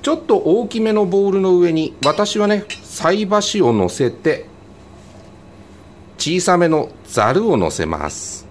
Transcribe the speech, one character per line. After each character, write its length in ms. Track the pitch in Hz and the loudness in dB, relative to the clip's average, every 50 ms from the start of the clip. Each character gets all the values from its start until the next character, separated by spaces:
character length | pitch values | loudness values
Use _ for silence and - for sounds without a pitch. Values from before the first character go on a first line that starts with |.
ち 80 | - 277 | -2 -2
ょ 20 | 311 | -4
っ 80 | 320 | -4
と 140 | - - 233 | 0 0 0
大 320 | 190 - - 175 226 226 202 | 0 2 2 2 0 0 -4
き 120 | - 226 | -4 -2
め 120 | 220 220 | -2 0
の 140 | 214 214 208 | 2 0 0
ボ 200 | 180 180 196 196 196 | 2 2 0 2 2
ウ 40 | |
ル 80 | 190 196 | 2 2
の 180 | 190 190 180 180 | 2 2 4 4
上 140 | 175 175 | 4 2
に、 240 | 160 160 156 - - - - | 2 0 -2 -4 -6 -2 -2
私 340 | 147 156 - 208 202 - 208 | 0 0 0 -2 -2 0 -2
は 80 | 208 | 0
ね、 180 | 202 208 202 - - - - - | 0 0 -2 -4 -8 -14 -16 -16
菜 400 | - - - - 160 185 208 214 | -16 -14 -4 0 0 0 0 0
箸 380 | 185 208 208 202 - - 208 | 0 0 0 0 -2 0 2
を 100 | 170 120 | 2 2
乗 160 | 117 107 92 87 | 4 2 0 0
せ 220 | - - 135 120 | 0 -2 -2 -2
て、 340 | - - - 160 147 - - - - - - - - - - - - - - - - - - - - - - - - - - - - - - - - - - - - - | -2 -2 -2 -2 -2 -2 -6 -18 -20 -20 -20 -20 -20 -20 -20 -20 -20 -20 -20 -20 -20 -20 -20 -20 -20 -20 -20 -20 -20 -20 -20 -20 -20 -20 -20 -20 -20 -20 -20 -20 -12 -8
小 240 | - 147 170 180 | -4 -2 -2 0
さ 160 | 175 - 180 175 | 2 2 4 4
め 100 | 175 165 | 4 2
の 220 | 160 151 - - - - - | 2 0 -2 -4 -10 -20 -20
ざ 260 | - - - 104 110 | -6 -2 0 2 2
る 180 | 131 185 226 226 | 2 2 2 2
を 60 | 170 | 2
乗 140 | 113 90 78 | 2 0 -2
せ 160 | - - 82 | -2 -4 -4
ま 240 | 78 80 76 73 76 | -4 -4 -6 -6 -8
す。 360 | - - - - - - - - | -8 -10 -14 -14 -14 -16 -18 -20